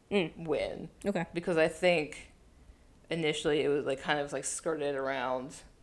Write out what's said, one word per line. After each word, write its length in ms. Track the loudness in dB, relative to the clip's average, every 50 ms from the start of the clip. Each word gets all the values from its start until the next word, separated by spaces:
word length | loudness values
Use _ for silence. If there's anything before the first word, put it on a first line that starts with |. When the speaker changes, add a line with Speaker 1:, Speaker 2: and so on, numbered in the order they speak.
| _ 0
Speaker 1:
Mm. 340 | 2 2 2 0 -4 -6 -2
Speaker 2:
win. 420 | -2 0 0 0 -2 -4 -6 -10 -12 -12 -6 -4
Speaker 1:
Okay. 180 | -2 -2 -2 -2 -4 -6
Speaker 2:
Because 220 | -4 -2 2 4
I 120 | 4 4 4
think 640 | 4 4 4 4 4 4 2 -2 -8 -14 -16 -18 -20 -20 -20 -20 -20 -20 -20 -20 -20 -20 -20 -20 -20 -16 -8 -4
initially 500 | -2 0 2 0 0 0 2 2 2 4
it 60 | 4 2
was, 160 | 2 2 0
like, 140 | 0 -2 0
kind 160 | 0 0 0 0
of, 140 | 0 -2
like, 120 | -4 -6 -4
skirted 520 | -6 -6 -4 -2 -2 -2 0 0 -2 -2
around, 580 | -2 -2 -2 -2 -2 -2 -2 -2 -2 -4 -8 -12 -14 -18 -20 -20 -20